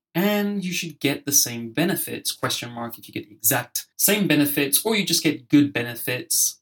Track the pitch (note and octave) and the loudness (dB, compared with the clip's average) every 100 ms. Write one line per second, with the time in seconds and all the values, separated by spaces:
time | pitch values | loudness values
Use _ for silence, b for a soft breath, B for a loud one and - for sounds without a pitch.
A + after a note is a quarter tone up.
0 | _ - G3+ G#3 G3+ G3+ F3+ F3 E3+ C#3+ | _ 0 2 2 0 -2 -4 -4 -6 -4
1 | C#3+ C#3+ - - A#2+ A#2+ A#2 A2+ - E3 | -2 -2 0 2 2 -2 -6 -2 0 0
2 | - - - - B2+ - A#2+ A#2+ A#2 - | -4 -6 -6 -4 -4 -4 -8 -10 -10 -12
3 | - A2+ - G#2 - B2+ B2 - - - | -12 -12 -12 -4 0 0 -2 -8 -10 -2
4 | - G#3+ E3+ D3+ C#3+ D3+ C#3 - A3 A3 | 2 2 4 4 2 2 0 0 2 0
5 | - E3 - - - D3 C#3+ A#2+ A#2+ A#2 | 0 0 0 -2 4 4 6 2 -4 -6
6 | - B2 - - - - | -4 -4 -2 0 0 -4